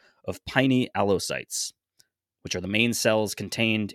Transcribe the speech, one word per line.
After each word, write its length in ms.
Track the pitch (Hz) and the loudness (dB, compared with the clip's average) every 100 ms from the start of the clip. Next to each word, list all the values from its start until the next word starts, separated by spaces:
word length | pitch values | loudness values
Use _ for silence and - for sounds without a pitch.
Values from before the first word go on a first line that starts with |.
| _ _ | _ _
of 200 | - 92 - | -10 -10 -2
pineallocytes, 1300 | 135 135 127 123 98 101 90 - 67 - - - - _ _ _ _ _ _ | 2 4 2 0 0 2 2 -2 -8 -8 -8 -8 -12 _ _ _ _ _ _
which 120 | - 90 | -8 -6
are 40 | |
the 60 | 92 | 0
main 260 | 107 120 | 2 2
cells 440 | 110 117 110 104 - | 2 2 2 0 -4
contained 580 | 101 - 113 107 101 | -6 -2 0 0 -2